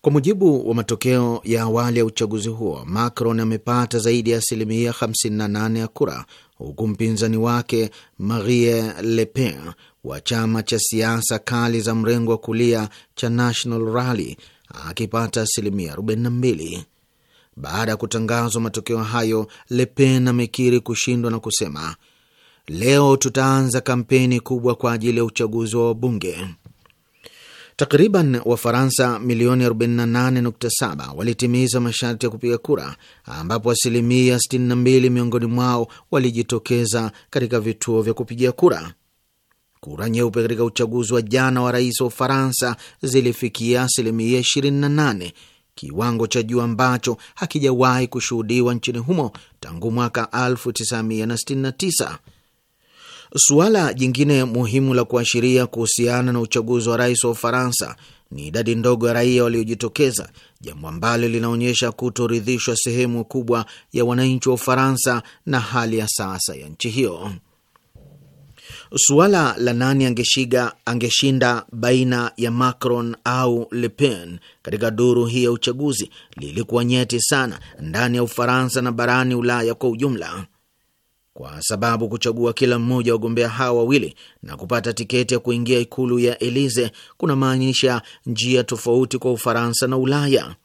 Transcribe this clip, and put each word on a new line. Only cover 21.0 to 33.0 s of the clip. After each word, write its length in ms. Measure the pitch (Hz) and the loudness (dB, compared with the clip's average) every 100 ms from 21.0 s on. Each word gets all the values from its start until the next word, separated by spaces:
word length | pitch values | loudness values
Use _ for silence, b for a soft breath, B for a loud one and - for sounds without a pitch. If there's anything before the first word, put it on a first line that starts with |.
| - 123 120 | -2 0 0
na 80 | 113 | -4
kusema, 560 | 110 - 95 73 80 80 b b b b b b - | -4 -4 -4 -6 -10 -12 b b b b b b -12
"Leo 480 | 80 117 139 143 135 | -2 4 6 6 4
tutaanza 640 | 139 120 131 135 131 123 | 2 0 2 2 2 0
kampeni 600 | 123 123 117 131 127 123 | -2 -2 2 2 4 0
kubwa 340 | - 127 120 | -2 -2 0
kwa 180 | 117 123 | 0 0
ajili 260 | 117 113 117 | 0 0 0
ya 60 | |
uchaguzi 520 | 117 - 113 113 113 113 | -2 -2 -2 -2 -2 0
wa 100 | 117 | 0
wabunge." 640 | 113 127 113 90 85 92 82 - _ _ _ _ _ B B B B B - | 0 -2 -2 -4 -8 -10 -14 -20 _ _ _ _ _ B B B B B -4
Takriban 640 | 143 147 208 196 156 123 | 2 4 6 4 2 2
Wafaransa 720 | 117 117 120 120 131 127 127 113 | 0 0 2 2 2 2 0 0
milioni 460 | 123 117 120 127 | -2 2 2 4
arobaini 320 | 123 113 117 120 | 2 2 0 0
na 100 | 120 | 0
nane 340 | 117 127 127 | 2 2 2
nukta 300 | 120 117 120 | 0 -2 -4
saba 420 | - 120 73 65 69 | -2 -4 -6 -12 -6
walitimiza 640 | 110 117 123 123 127 123 | -4 -2 0 2 2 2
masharti 460 | 120 113 123 113 123 | 0 -2 -4 -2 -4
ya 40 | |
kupiga 280 | 110 120 120 | -4 -2 -2
kura, 380 | - 139 69 - | 0 -2 -2 -14